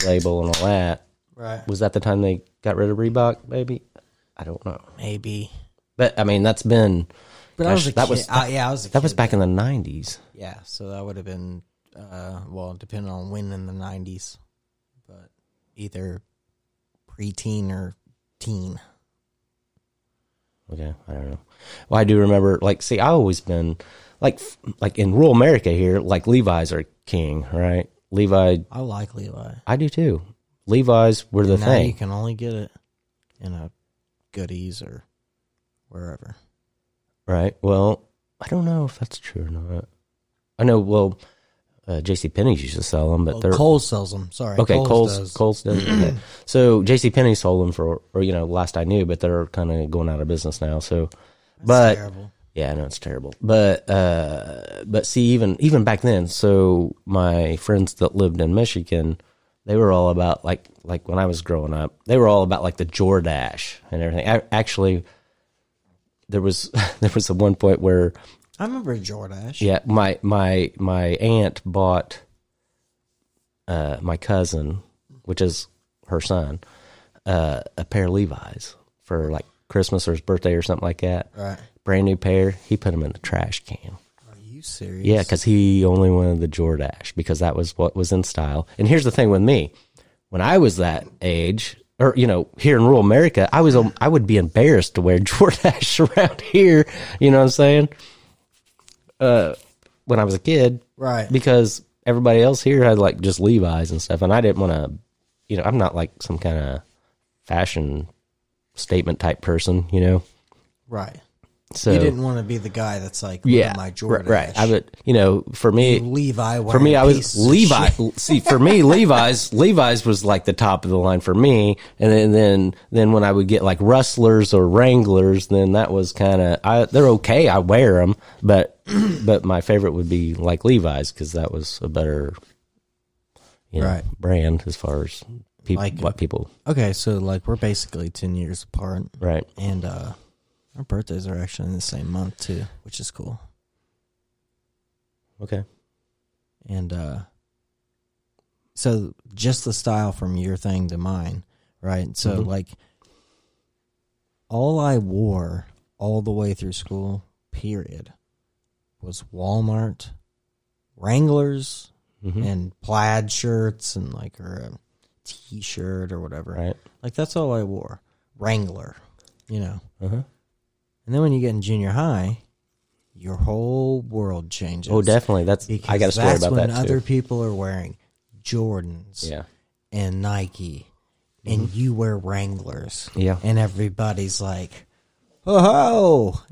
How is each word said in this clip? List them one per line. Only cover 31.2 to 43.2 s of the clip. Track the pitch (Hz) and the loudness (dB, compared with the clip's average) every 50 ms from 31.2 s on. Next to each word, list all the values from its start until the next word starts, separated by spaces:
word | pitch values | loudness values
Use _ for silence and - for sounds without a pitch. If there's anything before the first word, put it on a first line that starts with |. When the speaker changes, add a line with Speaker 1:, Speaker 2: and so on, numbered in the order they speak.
| - - | -4 -4
Speaker 1:
were | - 101 104 | 0 0 2
the | 98 98 | 4 2
Speaker 2:
And | 101 | 2
now | 107 123 | 2 2
Speaker 1:
thing. | 131 120 120 123 | 2 2 2 0
Speaker 2:
you | 110 | -2
can | - 104 95 | -6 -8 -8
only | 98 101 110 117 113 | -6 -6 -6 -6 -8
get | 107 120 117 113 | -8 -8 -8 -8
it | 107 104 - _ _ _ _ _ _ _ _ _ _ _ _ _ _ | -8 -10 -12 _ _ _ _ _ _ _ _ _ _ _ _ _ _
in | - 92 90 | -12 -12 -10
a | 85 78 - _ _ _ _ _ _ _ _ _ _ _ _ | -10 -12 -14 _ _ _ _ _ _ _ _ _ _ _ _
Goodies | - 95 92 85 90 87 92 92 85 - | -12 -12 -10 -10 -10 -10 -10 -12 -12 -14
or | - - 58 - _ _ _ _ _ _ _ _ _ _ _ _ _ _ _ _ _ _ | -16 -18 -18 -20 _ _ _ _ _ _ _ _ _ _ _ _ _ _ _ _ _ _
wherever. | - 92 87 85 73 - - - - _ _ _ _ _ _ _ _ _ _ _ _ _ _ _ _ _ _ - | -18 -16 -14 -14 -14 -16 -18 -20 -20 _ _ _ _ _ _ _ _ _ _ _ _ _ _ _ _ _ _ -2
Speaker 1:
Right. | 92 87 85 98 - - | -2 0 0 -2 -4 -4
Well, | - 98 98 95 98 104 107 - _ _ _ _ _ _ _ - | -2 0 2 2 2 0 0 -2 _ _ _ _ _ _ _ -18
I | - - | -10 -6
don't | 165 180 170 | -4 -2 -2
know | 165 165 160 147 | -2 -2 -2 -4
if | 131 - - | -4 -6 -10
that's | 120 - - - | -12 -12 -12 -18
true | - - - 87 82 | -18 -14 -12 -10 -8
or | 80 | -8
not. | 85 82 85 85 87 85 - - _ _ _ _ _ _ _ _ _ _ _ _ _ - | -8 -10 -8 -8 -10 -10 -10 -12 _ _ _ _ _ _ _ _ _ _ _ _ _ 0
I | - | 2
know, | 127 117 110 | 4 4 2
well, | 101 98 104 104 98 98 95 - _ _ _ _ _ _ _ _ _ _ _ _ _ - | 2 2 2 2 2 0 -2 -6 _ _ _ _ _ _ _ _ _ _ _ _ _ -8
uh, | 90 78 | -6 -6
J | 76 92 95 | -4 -4 -4
C | - - - | -4 -4 -6
Penney's | - - 104 131 104 73 | -2 0 2 2 2 0
used | 71 73 78 | -2 -8 -8
to | 80 80 | -8 -8
sell | - - 78 78 78 82 | -4 -2 0 0 2 2
'em, | 82 | 0